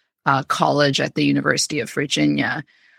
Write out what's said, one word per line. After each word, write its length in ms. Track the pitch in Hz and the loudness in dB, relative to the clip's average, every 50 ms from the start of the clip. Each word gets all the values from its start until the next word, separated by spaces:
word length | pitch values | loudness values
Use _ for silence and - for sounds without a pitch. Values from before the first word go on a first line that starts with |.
| _ _ _ _ - | _ _ _ _ 0
uh, 200 | 151 139 135 139 | 0 0 0 0
college 560 | - - - 170 151 139 143 147 143 135 - | -2 -2 0 2 2 4 4 4 2 2 0
at 160 | 143 143 - | -2 -2 -2
the 80 | - 151 | 0 0
University 560 | 143 143 143 139 147 143 143 - - 156 147 | 2 2 0 2 0 0 0 -2 -4 -4 -6
of 100 | 113 - | -6 -6
Virginia. 720 | - - 139 139 - 156 151 147 147 147 131 107 113 156 151 _ _ _ _ _ _ | -4 -6 -4 -2 -2 0 0 0 0 0 -2 -4 -4 -6 -10 _ _ _ _ _ _